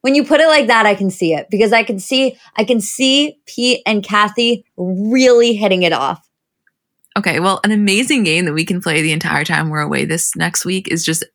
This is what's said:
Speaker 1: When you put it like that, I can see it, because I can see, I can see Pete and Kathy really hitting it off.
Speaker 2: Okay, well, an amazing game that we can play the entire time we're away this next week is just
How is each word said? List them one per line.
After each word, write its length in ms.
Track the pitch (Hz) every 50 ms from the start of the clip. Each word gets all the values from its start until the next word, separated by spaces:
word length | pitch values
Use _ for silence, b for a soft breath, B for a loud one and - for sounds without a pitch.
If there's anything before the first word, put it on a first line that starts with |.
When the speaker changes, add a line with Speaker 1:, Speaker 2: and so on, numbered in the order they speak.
Speaker 1:
When 140 | - 254 269
you 100 | 294 262
put 160 | - 311 294
it 80 | 320 320
like 200 | 311 302 269 220
that, 180 | 240 226 214
I 80 | 208 202
can 160 | 196 196 190
see 240 | 185 - 180 160 160
it, 140 | 147 - _
because 220 | - 196 226 208
I 100 | 220 226
can 180 | 220 - 226 190
see, 380 | - - 269 262 269 254 254 B B B B
I 80 | - 220
can 160 | - 247 226
see 580 | 196 - - - 262 262 262 285 294 302 - _ _
Pete 380 | - - - 240 247 247 247 -
and 180 | - 220 208
Kathy 640 | 196 - 202 208 208 208 208 233 240 233 240 - _ _ _
really 760 | - 180 185 185 185 202 220 240 262 262 254 247 240 233 233 233
hitting 280 | 202 214 202 190 185
it 100 | 180 170
off. 300 | 160 123 135 139 175 - _ _ _ _ _ _ _ _ _ _ _ _ _ _ _ _ _ _ _ 208
Speaker 2:
Okay, 220 | 202 180 151 147
well, 200 | 175 190 190 - -
an 60 | 208
amazing 540 | 214 208 208 202 196 208 262 247 311 262 208
game 200 | 165 156 170 180
that 80 | 165
we 140 | 147 160 165
can 160 | - 165 180
play 180 | - 175 156 160
the 120 | 156 165
entire 300 | 156 156 165 165 151 147
time 280 | 151 151 165 151 160 156
we're 100 | 151 151
away 240 | 147 147 147 135 143
this 320 | - 156 170 - - -
next 300 | 165 165 175 - - -
week 200 | 175 185 190 190 -
is 140 | - 170
just 220 | 165 - 160 - - _ _